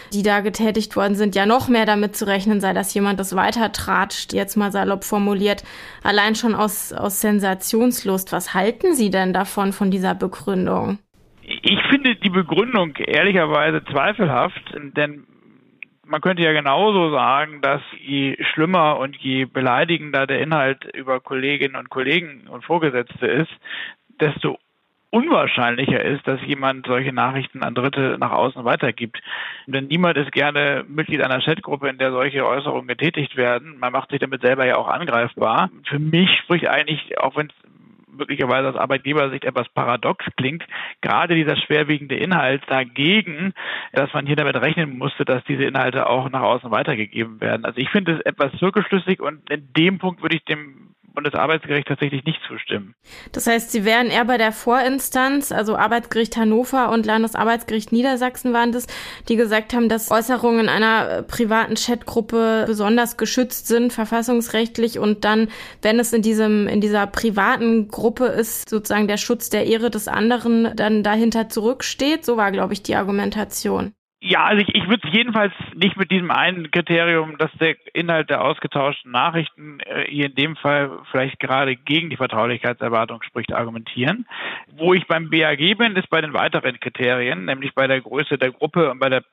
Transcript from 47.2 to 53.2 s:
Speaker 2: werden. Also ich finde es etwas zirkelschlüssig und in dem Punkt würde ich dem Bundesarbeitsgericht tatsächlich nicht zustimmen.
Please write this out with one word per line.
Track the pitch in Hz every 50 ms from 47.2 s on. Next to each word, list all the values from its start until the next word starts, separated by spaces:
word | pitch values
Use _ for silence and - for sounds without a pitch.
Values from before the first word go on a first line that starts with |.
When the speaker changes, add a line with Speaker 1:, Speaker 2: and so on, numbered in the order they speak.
| 113 113 110 110
Speaker 2:
werden. | 113 110 113 113 113
Also | - 113 123
ich | 135 -
finde | - 208 185 170 165
es | -
etwas | - - - - 143 135 -
zirkelschlüssig | - 175 190 185 208 185 - 202 185 - 185 190 -
und | - 143 156 147 _ -
in | 147 147 143 131 127
dem | 151 165 185 190 175
Punkt | 185 185 175 - 151
würde | 160 165
ich | 156 -
dem | - 156 151 147 143 135 135 - - _ _ _ _ _
Bundesarbeitsgericht | 143 147 143 - - - 135 156 156 - - 143 147 139
tatsächlich | - 143 - 151 143 143 135 127
nicht | 160 156 - -
zustimmen. | - 123 117 - - - 104 98 92 - _ _ - - -